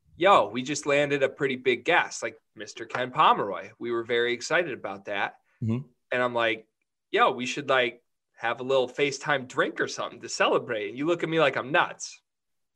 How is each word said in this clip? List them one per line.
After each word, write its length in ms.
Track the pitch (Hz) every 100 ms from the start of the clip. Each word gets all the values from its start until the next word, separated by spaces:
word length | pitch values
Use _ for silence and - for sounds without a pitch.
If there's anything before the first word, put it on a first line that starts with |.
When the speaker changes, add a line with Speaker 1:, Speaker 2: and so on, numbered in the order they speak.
| _ -
Speaker 1:
"Yo, 320 | 180 175 101
we 120 | 120
just 240 | 131 143 147
landed 360 | 143 143 143
a 60 | 131
pretty 260 | - 139 127
big 280 | 131 123 -
guest, 360 | 170 101 -
like 120 | 117 - _ 110
Mister 300 | 104 - 113
Ken 260 | 123 127
Pomeroy. 580 | 135 180 233 107 90 98 _
We 120 | 120
were 120 | 117
very 300 | 113 120 120
excited 400 | 120 - 160 170
about 320 | 104 104 98 101
that." 300 | 101 113 - _ _
Speaker 2:
Mm-hmm. 220 | 110 117 - _ _
Speaker 1:
And 120 | 127
I'm 100 | 123
like, 320 | 120 113 110 - _ _ _ _
"Yo, 200 | 196 233
we 140 | 120 127
should, 220 | 147 135
like, 320 | 131 120 120 _ _ _ _
have 220 | 117 120
a 20 |
little 240 | 127 135 120
FaceTime 580 | - 143 135 151 139 123
drink 320 | 135 208 -
or 60 | 123
something 340 | - 104 -
to 80 | 117
celebrate." 600 | - 113 147 123 110 104
And 80 | 120
you 80 | 156
look 180 | 170
at 60 | 165
me 100 | 160
like 160 | 143 131
I'm 140 | 120
nuts. 500 | 170 131 - - - _ _ _ _ _